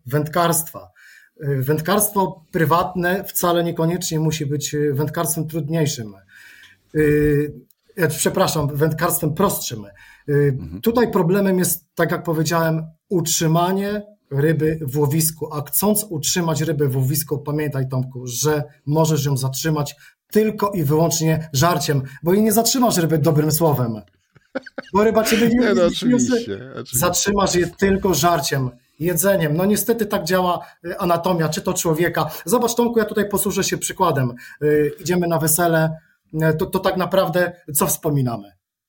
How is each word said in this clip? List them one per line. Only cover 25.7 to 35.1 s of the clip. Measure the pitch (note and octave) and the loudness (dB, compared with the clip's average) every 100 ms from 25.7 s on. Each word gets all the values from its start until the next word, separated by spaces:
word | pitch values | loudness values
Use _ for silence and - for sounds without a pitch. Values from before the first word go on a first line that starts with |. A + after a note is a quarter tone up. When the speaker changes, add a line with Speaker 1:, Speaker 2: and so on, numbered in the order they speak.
| F#3+ | 4
Speaker 1:
nie, | - | 2
Speaker 2:
oczywiście, | - B3 B3 B3 A#3+ A#3 G2 C3 | 2 2 2 2 0 -2 -8 -10
oczywiście. | - A#2+ B2+ | -14 -6 -2
Speaker 1:
zatrzymasz | F3 F3 G3+ G3+ F#3 F3 | 0 0 0 0 2 0
je | E3+ | -2
tylko | - G3 F#3+ G3 | 0 0 2 2
żarciem, | D3+ F3 E3+ - C#3 B2+ - _ - | 2 2 2 0 -2 -4 -6 _ -6
jedzeniem. | E3 E3+ G3 F#3 D3+ D#3 | -2 0 2 2 0 0
No | G3 | 2
niestety | G3 - A3+ G#3 | 2 0 -2 -2
tak | G3 | -2
działa, | E3 F#3 F3+ E3 - - E3+ | 0 0 2 -2 -6 -14 -10
y, | - | -2
anatomia, | E3+ E3+ F3+ E3+ D#3 | 0 2 2 0 0
czy | E3+ | -2
to | F#3 | -4
człowieka. | F3+ F3 D#3 F3 E3 D#3 - E3+ | -2 0 0 0 0 -4 -6 0
Zobacz, | A#3 A#3 A#3+ | 0 2 0
Tomku, | A#3 A#3 | 0 0
ja | G#3+ | 0
tutaj | G#3+ G3+ | -2 -2
posłużę | G3 G3+ F3+ | -2 -2 -2
się | - E3 | -2 -2
przykładem. | - - F3+ D3 B2 A#2+ - - | -6 0 0 2 -2 -4 -16 -4
Y, | D3+ D3+ D3 - | 0 2 0 -2
idziemy | D#3 | -2